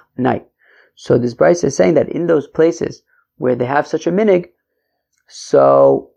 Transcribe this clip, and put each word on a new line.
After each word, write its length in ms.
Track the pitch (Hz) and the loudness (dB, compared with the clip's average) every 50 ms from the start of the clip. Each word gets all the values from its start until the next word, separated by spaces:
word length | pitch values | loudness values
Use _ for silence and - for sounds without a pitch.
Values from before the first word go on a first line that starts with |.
| - _ _ | -14 _ _
night. 300 | - 123 127 113 - - _ _ _ _ _ _ _ _ _ _ | -4 -2 -2 -2 -4 -6 _ _ _ _ _ _ _ _ _ _
So 220 | _ - - 131 | _ -4 -2 0
this 180 | 120 120 123 120 | 0 0 -2 -2
Brisa 300 | - 151 160 175 170 - | 0 2 2 2 0 -2
is 120 | 147 135 | -2 -2
saying 180 | - 180 180 160 | 0 0 2 2
that 140 | 139 - - | 0 0 -2
in 180 | - 151 170 | -4 -6 -2
those 200 | 170 165 147 135 | 0 0 -2 -2
places 560 | - - - 160 165 170 - - - - - _ _ _ _ _ _ _ | -4 -2 0 0 0 0 -2 -6 -10 -10 -12 _ _ _ _ _ _ _
where 180 | - - 127 127 | -6 -4 -4 -2
they 120 | - 123 | -2 -2
have 200 | 123 139 147 151 | -2 -2 -2 -2
such 200 | - - 156 - | -2 -6 -6 -4
a 60 | 170 175 | -4 -2
minig, 360 | 196 220 208 185 175 175 - _ _ _ _ _ _ _ _ _ _ _ _ _ _ _ _ | 0 2 2 2 0 -2 -6 _ _ _ _ _ _ _ _ _ _ _ _ _ _ _ _
so 840 | - - - - - 139 135 135 139 135 139 139 135 - - - _ | -20 -20 -6 -2 2 2 4 4 4 4 4 4 2 0 -4 -10 _